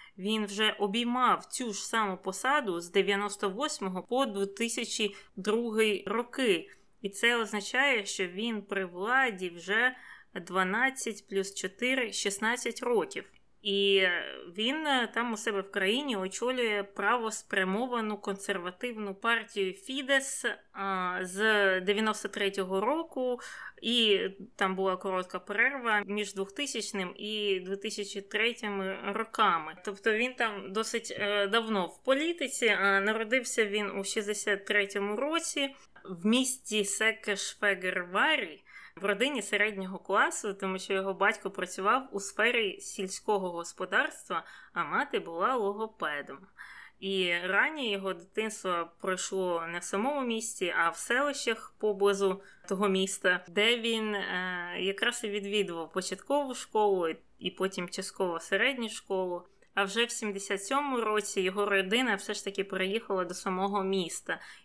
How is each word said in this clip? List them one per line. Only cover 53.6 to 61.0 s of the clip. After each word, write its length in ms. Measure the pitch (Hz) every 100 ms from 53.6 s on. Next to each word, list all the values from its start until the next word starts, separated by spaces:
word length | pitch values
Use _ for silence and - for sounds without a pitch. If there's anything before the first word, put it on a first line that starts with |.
| 220 240
він, 340 | 226 220 214
е, 600 | 202 - 180 185 180 175 180
якраз 440 | 185 196 226 233
і 40 | 214
відвідував 640 | 202 196 208 180 170 160
початкову 600 | 185 185 190 - 285 277
школу 540 | 247 - 214 208 190 165 156 _ -
і 120 | 180
потім 380 | - 190 190 175
частково 520 | - 190 - 185 165
середню 480 | - 196 247 262 220
школу. 540 | - - 190 185 175 - _ _
А 100 | -
вже 200 | 196 214
в 60 | 233
сімдесят 540 | - 214 196 - 196
сьомому 360 | - 269 285 254